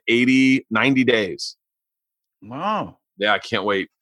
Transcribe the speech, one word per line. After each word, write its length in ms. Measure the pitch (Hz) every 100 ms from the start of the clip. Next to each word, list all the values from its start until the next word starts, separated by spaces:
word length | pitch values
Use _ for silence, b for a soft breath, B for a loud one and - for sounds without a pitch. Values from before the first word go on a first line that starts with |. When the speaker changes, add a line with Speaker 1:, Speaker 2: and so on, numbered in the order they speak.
| -
Speaker 1:
eighty, 580 | 117 123 131 131 131 -
ninety 340 | 110 127 131
days. 520 | 123 113 95 71 - - _ _ _ _ _ _ _ _
Speaker 2:
Wow. 560 | 104 135 196 208 92 - _ -
Speaker 1:
Yeah, 140 | 104
I 40 | 98
can't 260 | - 107
wait. 260 | 104 98 - _